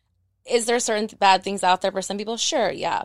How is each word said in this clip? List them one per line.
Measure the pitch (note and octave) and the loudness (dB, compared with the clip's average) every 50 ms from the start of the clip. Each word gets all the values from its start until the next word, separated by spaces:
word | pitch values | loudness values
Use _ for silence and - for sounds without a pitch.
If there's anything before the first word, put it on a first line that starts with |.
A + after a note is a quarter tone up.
| _ _ _ _ _ _ _ _ _ | _ _ _ _ _ _ _ _ _
is | - - A#3+ A3+ | 0 0 0 2
there | A#3+ A#3+ A#3+ | 0 -2 0
certain | - - A3 G#3+ A3 | 0 -2 -2 -2 -2
th-, | G#3 - | -4 -2
bad | - G3+ G3 F#3+ F#3 | 2 4 6 6 4
things | - G3+ G3+ F#3+ - | 2 -2 -4 0 2
out | F3+ F#3 F#3 | 2 2 2
there | - F#3+ - | 0 -4 -4
for | F#3+ | -4
some | F#3 - G3 | -6 -6 -6
people? | G3+ G#3+ G#3+ A#3 | -8 -6 -6 -6
Sure, | A3+ - - E4 C#4 G#3+ E3+ | -6 -4 -2 0 0 0 0
yeah. | - - C#3+ E3 C3 - | -2 -4 -4 -4 -4 -4